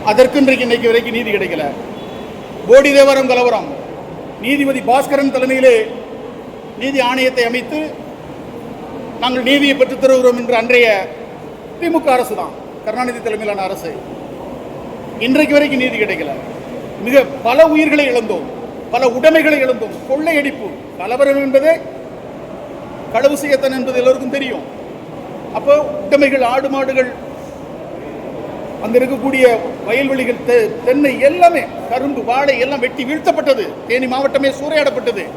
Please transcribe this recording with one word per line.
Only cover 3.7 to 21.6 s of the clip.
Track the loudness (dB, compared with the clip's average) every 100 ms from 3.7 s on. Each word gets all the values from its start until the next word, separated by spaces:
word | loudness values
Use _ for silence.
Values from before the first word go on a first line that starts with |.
| -10 -12 -14 -14 -14 -14 -8
நீதிபதி | -2 2 2 0
பாஸ்கரன் | 4 4 4 2 2 0
தலைமையிலே | 0 4 6 6 2 -6 -12 -12 -12 -14 -14 -16 -14 -6
நீதி | -2 0
ஆணையத்தை | 0 2 0 2 0
அமைத்து | -2 -4 -6 -6 -10 -14 -16 -16 -14 -14 -14 -14 -14 -14 -12 -12 -6
நாங்கள் | -4 0
நீதியை | 2 4 4 2
பெற்றுத் | 0 2
தருகிறோம் | 4 6 4 2
என்று | 0 0
அன்றைய | 4 4 6 2 -2 -10 -14 -14 -16 -16 -16 -6
திமுக | -2 0 2 2
அரசு | 0
தான், | -6 -8 -10 -16 -10
கருணாநிதி | -6 -4 -4 -4
தலைமையிலான | -6 -4 -4 -4 -6
அரசு. | -6 -8 -10 -12 -14 -12 -12 -12 -12 -12 -14 -12 -12 -12 -4
இன்றைக்கு | 2 2 4
வரைக்கும் | 4 4 0
நீதி | -2 0
கிடைக்கல. | -2 -2 -6 -8 -10 -12 -12 -12 -12 -8
மிக | 2 4 4 -2
பல | 2 6 6
உயிர்களை | 6 4 2 2
இழந்தோம், | 0 0 -6 -6 -12 -12 -14 -6
பல | 0 2
உடைமைகளை | 4 4 6 4 2
இழந்தோம். | 2 -2 -4 -8 -4
கொள்ளையடிப்பு, | -2 0 0 0 -6 -12 -12 -14 -10
கலவரம் | -6 2 2 4 4
என்பதே | 4